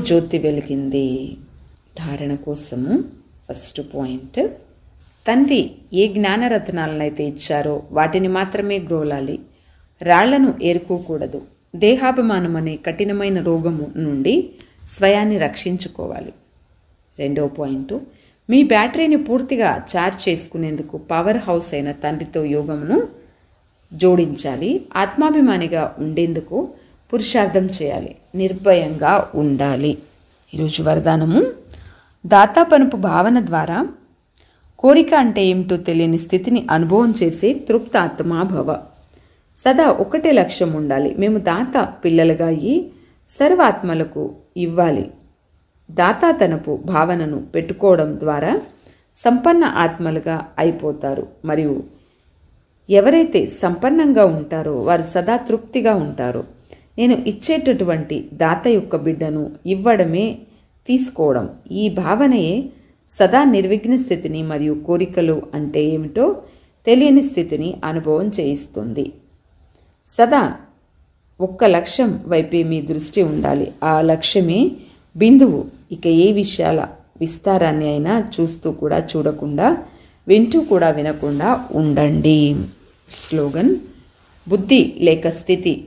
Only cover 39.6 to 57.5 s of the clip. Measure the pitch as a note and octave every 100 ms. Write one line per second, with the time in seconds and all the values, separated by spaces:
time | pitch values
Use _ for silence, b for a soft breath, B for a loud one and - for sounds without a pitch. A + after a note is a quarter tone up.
39.6 | B3+ C4+ D4+ - - D#4 D#4+ B3+ F3+ -
40.6 | E3+ D#3 D3+ C3+ C#3+ - G3+ G#3+ F3 F3
41.6 | B3+ C4 F#3+ - E3+ E3 E3 D#3+ E3 D#3+
42.6 | F#3 E4 F4 B B B B - C#4+ F4+
43.6 | C4 - F3+ E3 D#3 D3+ D3 - _ F3+
44.6 | E3+ E3 E3+ B2 F2+ - _ _ _ _
45.6 | _ _ - - F3+ - F3 - F3+ D#3+
46.6 | D3+ D3 D#3+ E3 D#3+ F3 D#3 C#3+ - E3
47.6 | E3 F3+ G3 F3 D3+ D3+ D#3 D3 D#3+ G4
48.6 | - b b b b - A#3+ B3 E4+ E4+
49.6 | D#4 - E3+ E3 E3 D#3+ E3 D#3+ - -
50.6 | E3 E3 D3+ D3 C#3 C#3 - - D#3+ D3+
51.6 | D3+ C3+ - - b b b _ _ _
52.6 | _ _ - G3 G3+ E3+ - F#3 C3 -
53.6 | F#3 F3 B3+ D#4+ D4+ A3 G3 D#3+ D3 D#3+
54.6 | D#3 C3+ A2 E3+ E3 F3+ F3 A#3+ B3 A3+
55.6 | - C4 A3+ G3+ D3 D3 B2 B2 - -
56.6 | b b b - A#3+ B3 - G#3 -